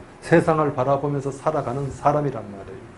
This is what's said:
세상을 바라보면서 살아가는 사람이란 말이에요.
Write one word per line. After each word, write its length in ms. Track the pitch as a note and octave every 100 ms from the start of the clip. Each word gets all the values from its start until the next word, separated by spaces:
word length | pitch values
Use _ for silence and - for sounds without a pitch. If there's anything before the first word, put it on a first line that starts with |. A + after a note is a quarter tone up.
| - -
세상을 520 | - E3 E3+ D#3 D3
바라보면서 580 | C3+ B2+ C#3 C#3+ C#3+ C#3
살아가는 580 | C3 - D3+ B2 C3 C#3
사람이란 520 | - C#3+ D3 C#3+ A#2
말이에요. 440 | G#2 G2+ F#2+ F#2+ -